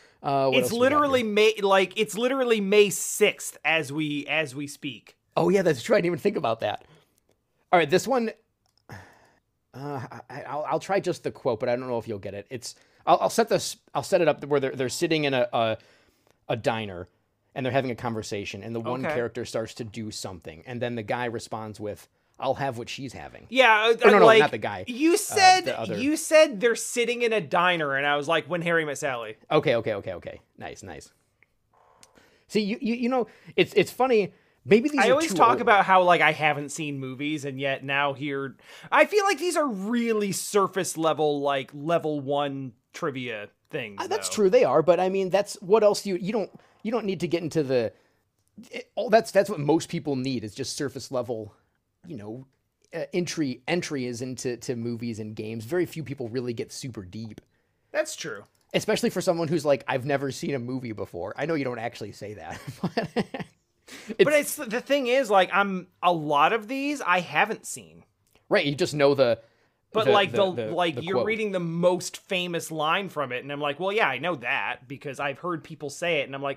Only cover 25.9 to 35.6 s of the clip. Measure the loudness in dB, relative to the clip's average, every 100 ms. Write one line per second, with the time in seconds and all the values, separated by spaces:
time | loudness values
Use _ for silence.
25.9 | -2 -2 -2 4 6 6 4 0 0 -2
26.9 | -2 -2 0 0 0 0 2 4 2 0
27.9 | 0 0 0 2 0 0 -4 0 0 0
28.9 | -4 -4 -6 -8 -14 _ 2 4 0 0
29.9 | -4 -6 -10 -12 -16 _ _ -16 -14 -16
30.9 | -16 -18 _ _ _ _ _ _ _ _
31.9 | _ _ _ _ _ _ -2 -2 -4 -4
32.9 | -2 0 0 -2 -8 -6 0 2 2 0
33.9 | 0 2 4 2 -6 _ _ 4 4 4
34.9 | 2 4 4 2 4 6 6